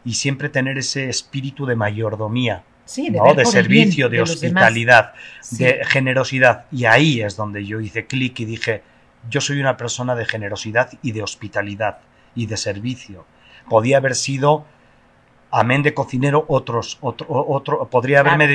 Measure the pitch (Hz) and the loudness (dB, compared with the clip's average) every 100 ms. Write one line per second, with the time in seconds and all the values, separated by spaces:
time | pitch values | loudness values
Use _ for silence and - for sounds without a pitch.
0 | 123 110 139 135 143 139 131 135 131 139 | -8 -4 -4 -4 -4 -2 -2 -4 -6 -6
1 | 131 113 - 139 135 143 135 117 104 104 | -6 -6 -8 -10 -10 -8 -4 -2 -2 -2
2 | 107 104 107 120 123 92 - _ - - | -6 -4 -4 -2 -2 -4 -10 _ -14 -8
3 | 311 180 117 208 240 202 180 202 214 147 | -4 4 6 6 4 4 4 4 4 2
4 | 127 - - - - 180 113 113 117 120 | 0 0 -2 -2 -2 4 4 4 6 6
5 | - - - - - 113 127 135 127 139 | 6 -6 -20 -20 -14 0 2 2 0 0
6 | 131 127 127 131 127 113 - 135 117 120 | 0 0 -2 4 4 4 -4 -2 4 6
7 | 156 120 104 98 104 101 101 110 107 113 | 4 2 -4 -6 -8 -8 -8 -8 -8 -10
8 | - 131 123 123 110 113 - 107 - _ | -6 -4 -4 -6 -8 -4 -4 -4 -10 _
9 | _ _ 117 139 139 143 135 120 120 - | _ _ -6 -4 -2 -2 -2 -2 -6 -6
10 | 123 120 110 110 101 101 113 113 131 - | -4 -4 -4 -6 -8 -8 -2 -2 -2 -4
11 | 127 110 101 - 101 101 101 101 107 - | -8 -6 -8 -10 -8 -6 -6 -4 -4 -6
12 | _ _ _ 120 107 107 107 101 120 123 | _ _ _ -8 -6 -4 -6 -6 -8 -10
13 | - 90 - _ _ - - 113 117 135 | -14 -20 -20 _ _ -20 0 2 4 2
14 | 135 123 - 135 143 151 151 _ _ _ | 2 -2 -4 0 2 2 -2 _ _ _
15 | _ _ _ _ _ 123 113 135 147 139 | _ _ _ _ _ 0 0 2 0 -2
16 | 127 123 143 147 - 135 - 117 - - | -4 -2 0 0 0 -2 -2 -6 -6 -8
17 | 131 - 160 131 151 135 - 143 131 127 | -10 -8 -6 -4 -2 -4 -2 -4 0 0
18 | 127 143 139 165 147 | 4 4 4 4 2